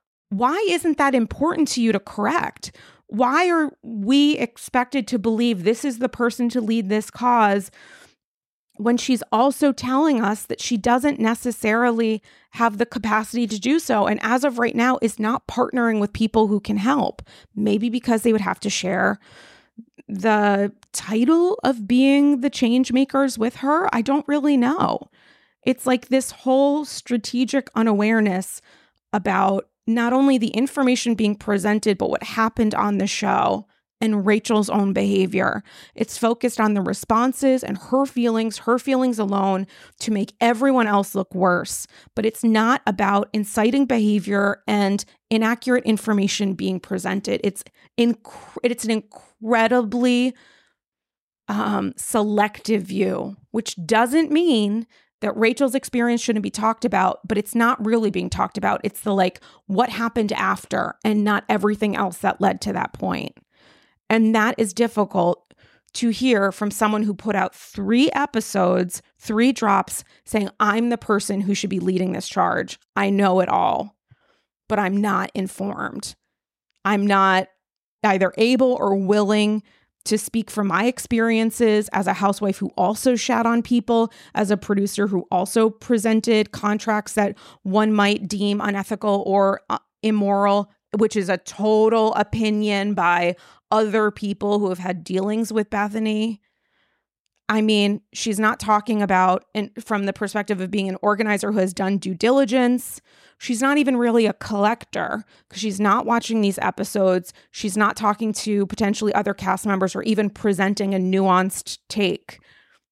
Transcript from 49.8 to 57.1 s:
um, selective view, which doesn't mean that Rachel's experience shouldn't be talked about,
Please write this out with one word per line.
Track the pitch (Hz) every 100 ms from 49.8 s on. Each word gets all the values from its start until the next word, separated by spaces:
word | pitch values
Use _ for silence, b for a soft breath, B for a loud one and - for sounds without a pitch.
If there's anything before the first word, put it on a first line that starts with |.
| 220 240 247 247 254 247 b b b b _ _ _ _ _ _ -
um, | 208 208 208 196 -
selective | - 233 208 208 208 208 - 214
view, | 185 190 190 185 196 196 _
which | 220 - -
doesn't | 160 220 240 302 302
mean | 294 349 233 208 214 226 b b _
that | 214 -
Rachel's | 226 247 277
experience | 262 - 247 240 240
shouldn't | - 214
be | 202
talked | - 220 220 233
about, | 185 185